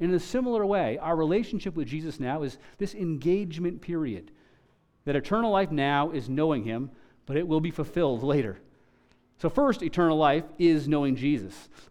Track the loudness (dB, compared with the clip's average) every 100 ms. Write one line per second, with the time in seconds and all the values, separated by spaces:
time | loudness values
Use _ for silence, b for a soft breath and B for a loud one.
0 | 0 0 0 -2 0 0 2 2 2 -2
1 | 0 0 2 2 0 -4 -4 -4 -4 -6
2 | -6 -6 -4 -2 -4 -8 B B -8 -4
3 | -4 -2 0 0 -2 -4 -6 -6 -6 -4
4 | -4 -6 -12 b b b b b b _
5 | -2 -2 0 0 2 2 2 0 2 2
6 | 0 -4 -4 0 2 0 -2 -4 -6 b
7 | b b -4 -4 0 0 0 -4 -4 0
8 | 0 0 0 0 0 -6 -16 b b b
9 | b b b _ -2 2 2 2 -2 2
10 | 2 6 4 4 -2 2 4 4 2 2
11 | 2 0 0 0 -4 -14 -20 B B